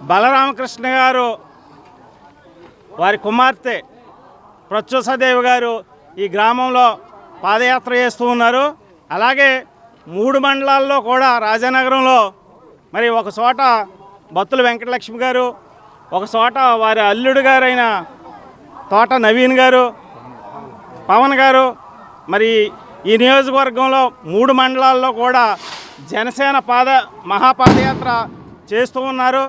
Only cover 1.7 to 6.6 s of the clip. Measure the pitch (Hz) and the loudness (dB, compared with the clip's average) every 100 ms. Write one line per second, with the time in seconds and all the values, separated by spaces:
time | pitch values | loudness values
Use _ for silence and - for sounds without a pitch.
1.7 | - - - - _ - _ - _ - | -20 -20 -20 -20 _ -20 _ -20 _ -20
2.7 | _ _ - 180 208 208 233 254 233 254 | _ _ -4 -2 -2 -2 0 0 -2 -8
3.7 | 208 - - - - - - _ _ _ | -8 -12 -20 -20 -20 -20 -20 _ _ _
4.7 | 208 - 254 226 262 254 247 247 247 240 | -8 -4 -6 -4 -2 0 0 2 0 -2
5.7 | 226 185 - _ - 196 185 214 247 | -6 -10 -20 _ -8 -6 0 0 0